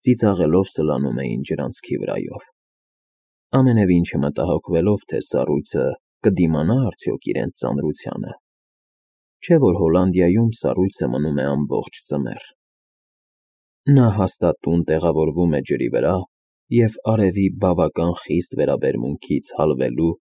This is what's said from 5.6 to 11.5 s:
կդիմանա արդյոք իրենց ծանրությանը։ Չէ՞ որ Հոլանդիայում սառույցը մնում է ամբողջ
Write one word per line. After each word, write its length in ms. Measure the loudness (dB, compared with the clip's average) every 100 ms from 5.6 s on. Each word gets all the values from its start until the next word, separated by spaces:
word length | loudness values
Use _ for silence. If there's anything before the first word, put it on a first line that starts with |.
| -2 -2 -2 -4 _ _
կդիմանա 560 | -2 2 2 2 0 0
արդյոք 480 | -2 -4 -6 -6 -4
իրենց 240 | -4 -6 -6
ծանրությանը։ 800 | -4 -2 -4 -6 -10 -10 -12 -14 _ _ _ _ _ _ _ _ _ _
Չէ՞ 140 | 2 4
որ 180 | 4 2
Հոլանդիայում 760 | 2 2 2 4 4 4 2
սառույցը 580 | 0 -4 0 -2 -2 -4
մնում 300 | -2 -2 -2
է 40 |
ամբողջ 520 | -2